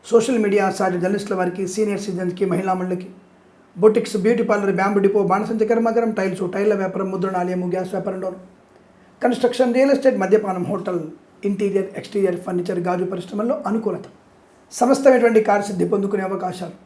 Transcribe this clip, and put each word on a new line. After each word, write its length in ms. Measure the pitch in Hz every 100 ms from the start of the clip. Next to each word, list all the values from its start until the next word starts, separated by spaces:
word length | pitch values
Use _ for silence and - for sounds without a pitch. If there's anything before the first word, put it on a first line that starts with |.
| -
సోషల్ 360 | 226 226 240 208
మీడియా, 200 | 202 190 190
సాటి 180 | 190 180
జర్నలిస్టుల 320 | 180 202 202 185
వారికి, 260 | 180 180 185
సీనియర్ 360 | 220 208 196 202
సిటిజన్స్‌కి, 400 | 175 180 175 190
మహిళా 280 | 185 190
మండలికి, 340 | 185 185 180 - - - _ _ _ _ -
బొటిక్స్, 420 | 214 220 - 208
బ్యూటీ 260 | 196 240
పార్లర్, 320 | 233 208 196 180
బ్యాంబు 240 | 202 202
డిపో, 240 | 196 202
బాణసంచ 400 | 185 190 214 226 214
కర్మాగారం, 460 | 226 226 226 233
టైల్స్, 320 | 202 190 175 180
టైళ్ల 200 | 196 202 196
వ్యాపారం, 340 | 190 190 190
ముద్రణాలయము, 560 | 190 190 185 180 180 180
గ్యాస్ 240 | 185 185 196
వ్యాపారంలో, 360 | 196 185 185 185 - _ _ _ _ _ _ _
కన్‌స్ట్రక్షన్, 540 | 247 233 247 - 254 240
రియల్ 160 | 277 269
ఎస్టేట్, 260 | 269 202
మద్యపానం, 420 | 185 214 202 180 151
హోటల్, 300 | 190 196 175 156 - _ _ 202
ఇంటీరియర్, 440 | 196 202 190 - -
ఎక్స్టీరియర్ 420 | - 208 185 175 -
ఫర్నిచర్, 360 | 180 175 175 175
గాజు 180 | 180 185
పరిశ్రమల్లో 520 | 185 175 208 233 302 202
అనుకూలత, 400 | 220 208 175 - - _ _ _ _ _
సమస్తమైనటువంటి 680 | - 247 277 269 254 233 220
కార్యసిద్ధి 460 | 214 202 202 185 175
పొందుకునే 300 | 202 196 202
అవకాశాలు 520 | 190 190 180 170 170 -